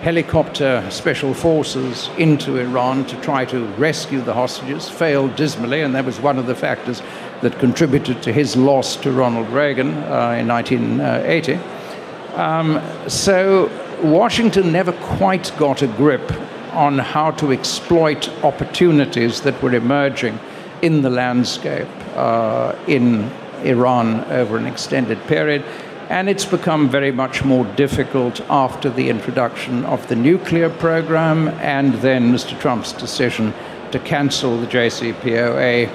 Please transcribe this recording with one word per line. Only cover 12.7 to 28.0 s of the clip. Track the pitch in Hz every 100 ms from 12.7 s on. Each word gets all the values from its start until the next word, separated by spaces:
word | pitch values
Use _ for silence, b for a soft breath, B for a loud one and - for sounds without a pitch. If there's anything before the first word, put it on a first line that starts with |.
| 156 160 - 139
so | - - 190 190 190 165 - - -
Washington | 160 160 233 - 226 185 185
never | 160 180 180 - -
quite | 190 190 - -
got | 147 131
a | 139
grip | 107 147 127 - - - - -
on | 170 147 139
how | 120 151 156
to | 156 151
exploit | 127 - - - 170 160 147 - -
opportunities | 151 139 - - 180 151 135 - 117 113
that | 143 131
were | 135
emerging | 123 117 143 139 127 123 110 - B B B
in | 170 156
the | 135
landscape, | 123 123 123 120 - 151 139 - - - -
uh, | 127 117 113 120 120 - -
in | 143 120 117 107 139 - -
Iran | - 120 123 123 113 113 -
over | 135 120 113
an | 117
extended | 120 - 139 117 110 -
period. | 151 151 143 139 B B B B
And | 180 190
it's | 196 -
become | 175 180 156 143
very | 135 139
much | 123 131 - 139
more | 131 113 -
difficult | 139 -